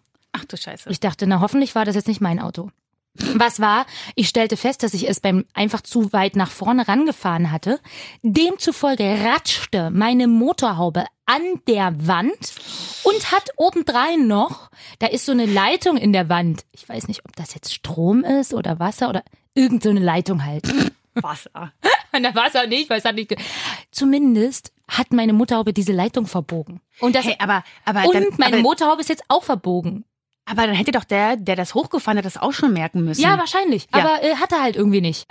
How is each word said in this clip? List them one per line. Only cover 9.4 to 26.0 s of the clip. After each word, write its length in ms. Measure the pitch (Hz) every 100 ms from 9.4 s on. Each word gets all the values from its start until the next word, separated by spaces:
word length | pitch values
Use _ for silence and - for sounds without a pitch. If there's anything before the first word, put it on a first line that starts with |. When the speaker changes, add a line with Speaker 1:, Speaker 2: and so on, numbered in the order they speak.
| - - - 196 165
Speaker 2:
meine 380 | 175 220 247 247
Motorhaube 800 | 226 254 359 240 175 175 165 - _ -
an 160 | 269 349 349 -
der 400 | 214 185 156 160
Wand 460 | 175 226 403 - - - - - -
und 280 | - 440 -
hat 180 | 392 403 -
obendrein 680 | 330 349 311 240 285 330 240
noch, 420 | 202 285 - - _ - -
da 80 | 220
ist 180 | 247 -
so 60 |
eine 160 | 247 226
Leitung 500 | 196 196 359 359 294
in 160 | 208
der 160 | 196 165
Wand. 340 | 175 175 160 -
Ich 160 | - -
weiß 200 | 226 -
nicht, 180 | 214 -
ob 100 | -
das 200 | 160 -
jetzt 180 | -
Strom 500 | - - 160 170 226
ist 300 | - 277 262
oder 260 | 247 175 165
Wasser 300 | 175 214 254
oder 140 | 190 - _ _ -
irgend 260 | 262 233
so 60 | 214
eine 100 | 202
Leitung 460 | 180 165 180 180 143
halt. 260 | 151 - 277 - - _ -
Speaker 1:
Wasser. 580 | 160 151 - - 170 - -
Speaker 2:
<laughs> 200 | 508 -
An 120 | 277
der 120 | 247 220
Wasser 320 | 247 254 240
nicht, 220 | 247 302
weil 80 | 220
es 60 | 233
hat 100 | 220
nicht 140 | 214
ge-, 80 | 208 - - - - -
zumindest 800 | - 269 277 285 220 233 262 - _ -
hat 240 | - 254
meine 220 | 240 226
Motorhaube 400 | 214 240 233 214
diese 180 | 208 190
Leitung 360 | 185